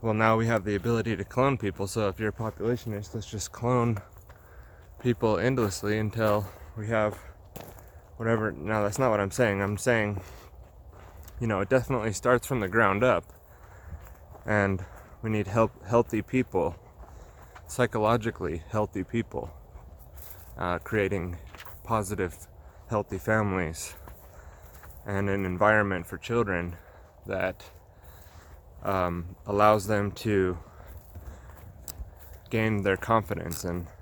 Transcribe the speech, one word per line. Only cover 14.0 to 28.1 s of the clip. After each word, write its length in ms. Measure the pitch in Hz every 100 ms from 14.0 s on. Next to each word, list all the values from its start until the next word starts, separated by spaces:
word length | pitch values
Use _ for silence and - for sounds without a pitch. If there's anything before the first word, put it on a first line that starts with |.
| - - - - -
and 380 | 104 98 92 95 - - -
we 80 | 110
need 180 | 110 95
help, 380 | 104 113 -
healthy 380 | - 120 117 110
people, 540 | 101 131 123 92 76 85 - - - - - - - - -
psychologically 960 | - 120 113 107 117 110 - 90 80 -
healthy 340 | 110 104 101
people, 460 | 92 117 110 - 57 - - - - - - - - - - -
uh, 220 | 90 87
creating 580 | - 110 98 98 87 85 - - - -
positive, 640 | - 113 95 98 92 - - - - - -
healthy 300 | 107 101 95
families 760 | - 110 104 92 82 80 - - - - - - - - - - - - -
and 220 | 98 98
an 160 | 98
environment 600 | 92 90 104 107 101 92 85
for 100 | 92
children 600 | - 117 107 90 87 85 - - - - 98
that, 360 | 95 92 92 - - - - -